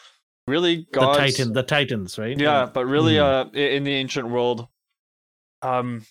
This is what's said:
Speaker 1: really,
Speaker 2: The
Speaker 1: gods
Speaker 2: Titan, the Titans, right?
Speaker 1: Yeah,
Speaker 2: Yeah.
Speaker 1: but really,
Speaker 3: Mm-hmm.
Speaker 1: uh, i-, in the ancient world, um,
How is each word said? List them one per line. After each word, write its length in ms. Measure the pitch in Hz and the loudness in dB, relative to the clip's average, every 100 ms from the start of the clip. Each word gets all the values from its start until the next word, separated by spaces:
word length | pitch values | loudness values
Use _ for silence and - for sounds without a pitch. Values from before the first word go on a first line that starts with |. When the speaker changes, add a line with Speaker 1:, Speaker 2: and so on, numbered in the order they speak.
| - _ _ _ - | -20 _ _ _ -4
Speaker 1:
really, 400 | 151 175 170 - | 0 0 0 -2
Speaker 2:
The 60 | 139 | 2
Speaker 1:
gods 180 | 131 143 | 4 4
Speaker 2:
Titan, 360 | 139 127 120 | 2 2 -2
the 100 | 120 | -2
Titans, 560 | 123 147 135 113 90 - | 0 0 0 -4 -8 -8
right? 200 | 110 143 | -6 0
Speaker 1:
Yeah, 260 | 147 143 123 | 2 2 0
Speaker 2:
Yeah. 60 | |
Speaker 1:
but 140 | 131 127 | -2 0
really, 300 | 143 160 156 | 2 4 4
Speaker 3:
Mm-hmm. 400 | 143 135 120 139 | 4 2 -2 -2
Speaker 1:
uh, 40 | |
i-, 160 | 143 139 | 0 0
in 80 | |
the 100 | 139 | -2
ancient 360 | 135 131 139 117 | -2 -4 -4 -4
world, 380 | 120 123 117 120 _ _ _ _ _ _ _ _ - | 0 0 -2 -6 _ _ _ _ _ _ _ _ -10
um, 420 | 131 127 123 117 110 | -4 -2 -4 -8 -14